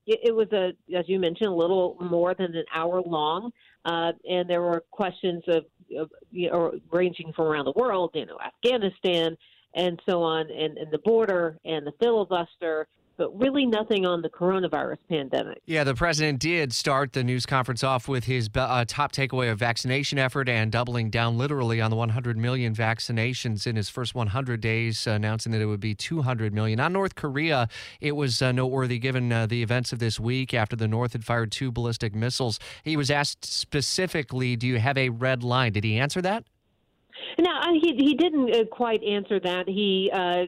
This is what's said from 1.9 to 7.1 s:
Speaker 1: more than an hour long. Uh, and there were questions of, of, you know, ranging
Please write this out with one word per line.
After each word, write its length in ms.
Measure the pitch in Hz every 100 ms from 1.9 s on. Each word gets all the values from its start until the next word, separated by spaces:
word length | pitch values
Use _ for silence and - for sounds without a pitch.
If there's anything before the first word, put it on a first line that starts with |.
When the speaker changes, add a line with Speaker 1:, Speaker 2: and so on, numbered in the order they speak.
| -
Speaker 1:
more 360 | 180 170 175
than 200 | 185 180
an 120 | 165 -
hour 260 | 160 170 185
long. 520 | 175 160 151 170 240 - _ _
Uh, 280 | 165 170 170 165 -
and 180 | 180 180
there 140 | 175
were 220 | 175 170 -
questions 500 | - 190 175 190 175 170
of, 160 | 165 - _ - 135
of, 100 | 160 - -
you 180 | 180 175
know, 220 | 175 165 - -
ranging 400 | 170 180